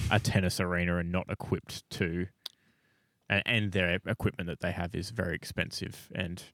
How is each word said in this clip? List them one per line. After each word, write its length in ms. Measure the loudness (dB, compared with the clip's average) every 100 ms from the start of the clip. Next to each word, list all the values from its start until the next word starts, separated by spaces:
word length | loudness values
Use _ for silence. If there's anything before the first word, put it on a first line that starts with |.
| 4
a 80 | 2
<laughs> 0 |
tennis 380 | 4 2 2 0
arena 380 | 0 2 2 0
and 160 | 0
not 140 | -2 -2
equipped 600 | -6 -2 -4 -4 -14 -12
to, 380 | -2 0 0 -4 -8 -20 -20 _ _ _ _ _ _ 0
and, 140 | 0 4
and 260 | 2 4
their 260 | 4 4 2 0
equipment 420 | 0 0 0 -4
that 120 | -2
they 120 | -2
have 220 | -2 -4
is 160 | -4 -4
very 240 | -2 -2
expensive 760 | -4 -4 -4 -4 -6 -8 -10 -10
and 280 | -6 -4 -6 -12